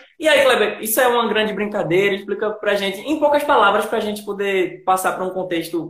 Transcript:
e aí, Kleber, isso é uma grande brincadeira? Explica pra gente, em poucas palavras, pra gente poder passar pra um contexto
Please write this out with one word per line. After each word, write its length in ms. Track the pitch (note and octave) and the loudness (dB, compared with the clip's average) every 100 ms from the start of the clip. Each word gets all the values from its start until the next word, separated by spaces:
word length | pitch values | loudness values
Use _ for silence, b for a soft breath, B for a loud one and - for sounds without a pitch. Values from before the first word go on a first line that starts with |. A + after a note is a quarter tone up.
| B B | B B
e 80 | D#4 | 2
aí, 160 | C#4+ | 4
Kleber, 360 | C4+ A3+ G#3 - | 6 4 0 -2
isso 180 | G#3+ - | -4 2
é 80 | B3 | 2
uma 200 | A#3+ A3 | 2 0
grande 240 | G#3 G#3+ | 0 -2
brincadeira? 640 | G3+ G#3 G#3 D#3+ F3+ G3+ G3 | -2 -4 -4 0 2 2 0
Explica 340 | G3+ G3+ G#3 | -4 -4 -4
pra 240 | G#3+ G#3 G3 | -4 -2 0
gente, 240 | G3 G3 | -2 -4
em 180 | B3+ D4+ | -4 0
poucas 240 | D4 C#4+ | 2 2
palavras, 420 | D4 C4 G#3 D#3 - | 2 4 4 2 0
pra 140 | A3+ | -4
gente 220 | G#3 G#3 - | -4 -6 -8
poder 580 | G3 G3 F#3+ F3 - | -6 -2 0 -2 -4
passar 300 | - F#3+ G3+ | 0 0 0
pra 100 | - F#3 | -2 -4
um 40 | |
contexto 600 | F#3 F3 E3+ D#3+ E3+ D3+ | -6 -4 -4 -4 -6 -6